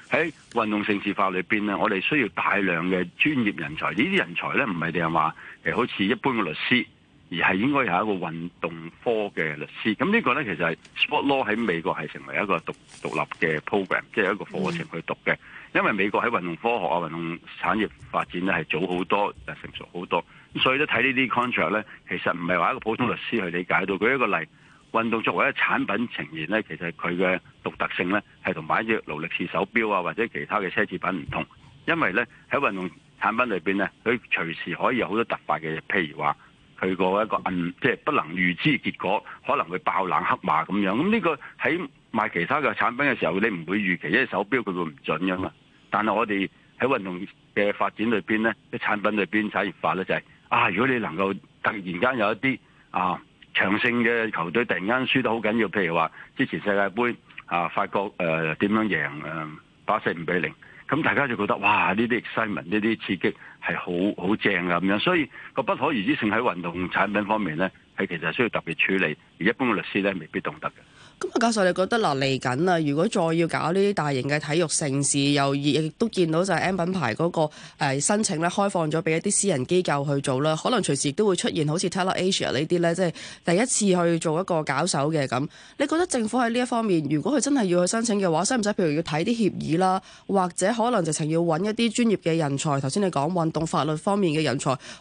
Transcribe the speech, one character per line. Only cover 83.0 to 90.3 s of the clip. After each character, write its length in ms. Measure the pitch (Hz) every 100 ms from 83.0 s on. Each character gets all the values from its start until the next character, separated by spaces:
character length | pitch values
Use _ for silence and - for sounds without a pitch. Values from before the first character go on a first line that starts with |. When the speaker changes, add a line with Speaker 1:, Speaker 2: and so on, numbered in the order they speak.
Speaker 2:
係 100 | 180 - - - -
第 100 | 175
一 100 | 247
次 200 | - 202
去 340 | 180 170 165
做 220 | 165 156
一 20 |
個 200 | 196 165
搞 220 | 151 135 170
手 260 | 151 143
嘅 140 | 160 131
咁。 200 | 123 151 - - -
你 80 | 285
覺 100 | 320
得 80 | 359
政 200 | 254 214
府 100 | 247
喺 100 | 233
呢 100 | 240
一 60 | 247
方 180 | 233
面， 180 | 226 170 139
如 120 | 151
果 180 | 156 277
佢 20 |
真 120 | -
係 120 | 277 190
要 200 | 175 180
去 60 |
申 120 | 226
請 160 | 233 202
嘅 100 | 190
話， 140 | 160
使 140 | 190 262
唔 60 |
使 60 | 208
譬 140 | 208 170
如 60 |
要 80 | 147
睇 200 | 165 151
啲 60 | 180
協 220 | 233 202 -
議 160 | 139 165
啦， 240 | 185 190 - -
或 180 | -